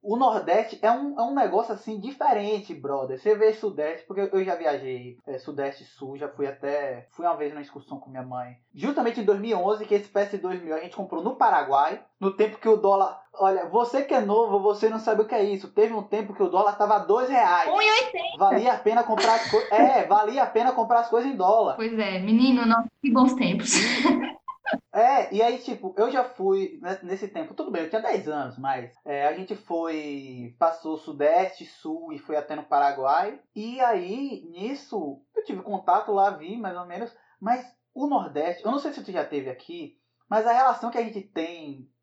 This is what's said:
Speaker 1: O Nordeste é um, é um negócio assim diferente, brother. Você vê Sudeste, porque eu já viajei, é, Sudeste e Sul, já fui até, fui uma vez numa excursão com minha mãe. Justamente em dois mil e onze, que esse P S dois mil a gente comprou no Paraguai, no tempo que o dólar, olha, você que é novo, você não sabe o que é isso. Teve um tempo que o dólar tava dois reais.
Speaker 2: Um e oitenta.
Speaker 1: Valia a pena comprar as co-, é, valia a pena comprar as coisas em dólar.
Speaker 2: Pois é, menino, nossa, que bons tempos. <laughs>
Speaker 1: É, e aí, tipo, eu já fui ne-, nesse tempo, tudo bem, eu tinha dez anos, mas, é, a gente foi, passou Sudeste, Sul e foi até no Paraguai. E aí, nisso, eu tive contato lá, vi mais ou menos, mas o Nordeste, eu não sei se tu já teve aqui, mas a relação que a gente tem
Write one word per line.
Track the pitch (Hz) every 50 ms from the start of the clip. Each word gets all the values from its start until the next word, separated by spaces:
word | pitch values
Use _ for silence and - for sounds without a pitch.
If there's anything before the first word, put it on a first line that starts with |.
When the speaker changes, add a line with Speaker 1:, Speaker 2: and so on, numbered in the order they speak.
Speaker 1:
O | _ 202 214
Nordeste | 240 269 247 220 202 147 165 170 214 226 - - -
é | - 220
um, | 240 269 285 285 277 -
é |
um | 233 262 277
negócio | 277 247 202 170 202 233 226 214
assim | 202 - - 220 208
diferente, | 190 254 277 - 302 277 247 214 202 208 214 202 202 - 170
brother. | 143 135 139 143 139 131 131 131 131
Você | - 208 214
vê | 208 220 220 214
Sudeste, | 214 - 208 160 139 151 151 165 160 -
porque | _ 196 190 202 190 -
eu | 190 190
já | 190 175
viajei, | 165 165 156 143 135 131 131 127 123 123 123 123 _ _
é, | - 135
Sudeste | 127 - - 143 143 139 139 139 - -
e |
Sul, | _ _ _ 139 131 139
já | 139 147 143
fui | - - 143
até, | 139 139 - - 143 143 147 143 135 127 120 120 _
fui | _ - 170
uma | 175 165
vez | 147 151 143
numa | 151 151
excursão | 143 - - 143 - _ - 139
com | - 135
minha | 131 131 127
mãe. | 127 127 127 123 123 - _ _ _ _
Justamente | - 160 262 285 320 247 233 233 247
em | 214
dois | 190 202 196
mil | 202 233
e | 220 185
onze, | 175 196 214 214 214
que | 208 208
esse | 202 202
P | - _ 202
S | 202 202 -
dois | 190 175 185 185 185 175
mil | 160 156
a | 156
gente | 165 180 -
comprou | - 196 - - -
no | - 214 -
Paraguai, | - 240 226 190 156 143 139 139 139 143 160 196 - - _ _ _
no | 196 196
tempo | 190 - 214 214 214
que | - - 226
o | 220
dólar, | 208 - 196 196 196 196 - - - - _ _
olha, | - 196 190 190 185 180
você | 165 175 226 - - - 269 277
que | 277 311
é | 262
novo, | 214 196 208 220 233 214 196 202
você | 190 208 202 202 208 226
não | 220 220
sabe | 220 233 214 202
o | 220
que | 214 -
é | 226 196
isso. | 208 202 196 - - _
Teve | - 214 226 226
um | 214 202
tempo | - - 220 214 202 196
que | - 202
o | 175
dólar | 175 185 208 208 202
tava | - 208 202 214 202
dois | - 160 202 240 254 254
reais. | 269 247 233 180 175 175 - 302
Speaker 2:
Um | 339 403
e | 427 427
oitenta. | 440 466 523 - - 349 349 - - 143
Speaker 1:
Valia | 185 196 - 202 220 254 240
a |
pena | 190 - 208 220 240 233
comprar | - 220 - - 226 226
as | 226 226 -
co-, | - 220 - - -
é, | 330 - 254 269 233 -
valia | - 196 208 214 208 247 277 240
a |
pena | 226 - 220 240 254
comprar | 254 240 226 208 240 233
as | 233 -
coisas | 214 233 247 277
em | 269
dólar. | 202 185 185 214 226 208 - -
Speaker 2:
Pois | - 220 226 233
é, | 220 208 196 185 185
menino, | 185 208 220 233 254 269 254 247 233
nossa, | 226 226 226 240 - _ _
que | - 277
bons | 226 226 254 269 -
tempos. | - - 180 180 226 - - -
<laughs> | - - - - - - - - - - - - - _ - - - _ - - 254 _ _ -
Speaker 1:
É, | 196 226 247 277 277 196 - 196
e | 202
aí, | 226 240 240
tipo, | 247 - - 233 196 - 185 -
eu | 196 220 262
já | 269 262 247
fui | - - - 190 196 190 196 190 - - 147
ne-, | 151 175 190 190 -
nesse | 175 190 190 214
tempo, | 196 - 170 156 - -
tudo | - 311 -
bem, | 202 170 160
eu | 156
tinha | - 220
dez | 220 - 233 202 - 151
anos, | 151 147 135 123 117
mas, | 127 131 135 135 123 120 120 _ _ _
é, | - 143 143 143
a | 147 160
gente | 185 190 185 208
foi, | 196 - _ 170 165 165 165 160 156 151 147 143 139 135 135 127 123 120 117 120
passou | _ 170 165 165 - - 160 156
Sudeste, | 156 - - 147 139 147 147 165 175 190 185 - - 165
Sul | - - _ - 160 156 165 165 165 151
e | 143
foi | - - 151
até | 151 147 - 151
no | 151 147
Paraguai. | - 151 143 143 139 139 135 131 135 143 165 190 208 269 - _ _ _
E | - 214 233 247 269
aí, | 262 240 220 190 175 180 202 262 277 277 226 190 - 165
nisso, | 170 175 196 240 277 277 - - - 208 160 143 - - _ _ _
eu | - 440
tive | - - 185
contato | - - 202 190 - - 175 202 214 - 208
lá, | 196 196 202
vi | 196 156 156 170 208
mais | 240 220 190 180
ou | 180 180
menos, | 180 175 185 233 240 _ _ _ _ _ _
mas | 190 214 247 254 - - _ _ _ _ _
o | 262 269
Nordeste, | 294 285 240 185 156 131 147 156 175 175 - -
eu | 214
não | 254 285
sei | - 311 -
se | - 196
tu | -
já | 185 170 147
teve | - 151 143 131 131
aqui, | 127 - - - 170 175 156 139 _ _ _ _ _ _ _ _
mas | 202 220 220
a | 240 240
relação | 247 262 262 233 - - 233
que | 233
a | 233 226
gente | 220 220 202
tem | 190 _ _ 165 160 170 175 165 156 143 135 131 127 _ _ _